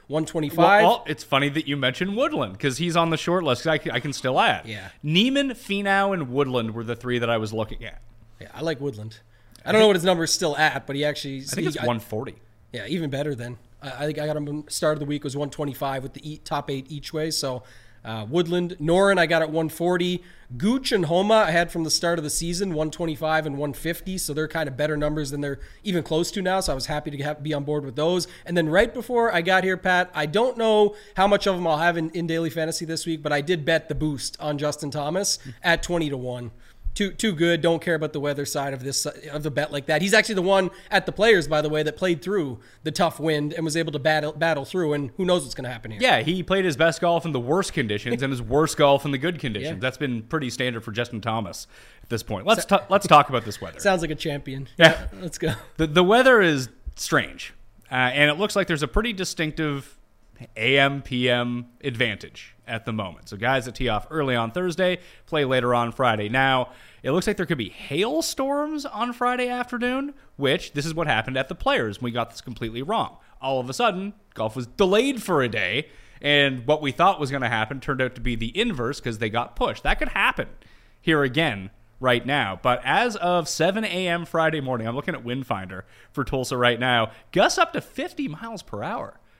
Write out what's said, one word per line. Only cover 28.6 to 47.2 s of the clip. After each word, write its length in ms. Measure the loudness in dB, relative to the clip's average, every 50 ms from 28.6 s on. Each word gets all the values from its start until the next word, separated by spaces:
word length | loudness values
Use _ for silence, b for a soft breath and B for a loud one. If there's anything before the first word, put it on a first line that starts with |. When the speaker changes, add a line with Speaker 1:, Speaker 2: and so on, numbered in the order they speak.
| 2 4
Speaker 1:
right 260 | 4 4 4 4 0
before 400 | -8 -6 -2 0 2 2 2 2
I 80 | 0 2
got 220 | 4 2 2 4
here, 120 | 2 -2
Pat, 360 | 0 0 2 2 2 2 0 -2
I 120 | -4 -4
don't 300 | 0 2 2 2 2 0
know 380 | 0 2 4 6 6 6 4 2 B B B B
how 100 | 2 4
much 220 | 4 4 4 4 0
of 80 | 0
them 100 | 0 0
I'll 120 | 0 2 4
have 180 | 2 2 2
in, 140 | 2 -2 -4
in 180 | -4 -4 -4 -2
daily 220 | -2 0 -2 -2
fantasy 340 | -2 -2 -2 -2 -4 -6 -6
this 200 | -6 -6 -6 -4
week, 180 | -4 -6 -4 -2
but 100 | -2 0
I 80 | 0
did 240 | 0 0 -2 0 2
bet 240 | 2 0 0 0 -2
the 80 | -4
boost 400 | -2 -2 -2 -2 -4 -6 -10 -10 -6
on 200 | -6 -4 -4 -2
Justin 340 | -2 -2 -2 -2 -6 -6 -6
Thomas 480 | -4 -4 -2 -2 0 0 -2 -2 B B -16 -16 B B
at 180 | 2 2 2 2
twenty 280 | -2 0 0 0 -2
to 60 | -4
one. 360 | -6 -6 -6 -8 -8 -10 -12 -14 b b b b b b -6 -2
Too, 200 | 0 -2 -2 -2
too 200 | 0 0 0 2
good. 280 | 2 2 4 4 4
Don't 200 | 4 2 2 2
care 140 | 2 0 0
about 180 | 0 0 -2 -4
the 60 | -4
weather 260 | -2 -2 -2 -2 -4
side 300 | -4 -4 -4 -4 -4 -6
of 80 | -6 -6
this, 240 | -4 -4 -2 -4
of 380 | -4 -8 -10 -16 -10 -8 -6 -6
the 60 | -2
bet 200 | -2 -2 -4 -2
like 160 | -4 -8 -2
that. 160 | 0 0 2 2
He's 100 | 6 4
actually 220 | 4 4 4 0
the 80 | 0 2
one 280 | 4 4 4 4 2 B B B B
at 160 | 0 0 0
the 60 | 0 -2
Players, 340 | 2 6 6 6 6 4
by 160 | 2 0 0 0
the 60 | 0
way, 160 | 0 0 0
that 120 | -2 -2
played 240 | -2 0 0 0 0
through 380 | -2 -4 -2 -2 -2 -4 -6 -10 b b b b b
the 80 | -8
tough 300 | 0 2 0 0 0 0
wind 320 | 0 0 2 2 0 -2 -2
and 120 | -2 -4
was 120 | -2 0
able 160 | -2 -2 -2 -4
to 80 | 0
battle, 320 | 2 2 2 2 0 -2 -2
battle 320 | 0 2 2 2 0 -2
through. 300 | -4 -2 -2 0 0 0
And 180 | -2 -2 -6 -4
who 80 | -2 2
knows 180 | 2 2 2 2
what's 120 | -4 -8
gonna 160 | -8 -8 -8
happen 220 | -10 -10 -10 -12 -6
here? 80 | 0 2
Speaker 2:
Yeah, 180 | 4 4 4 2
he 200 | 0 -2 -2 0
played 220 | 0 0 2 2
his 120 | 0 2
best 240 | 4 2 2 2 2
golf 240 | 2 2 2 2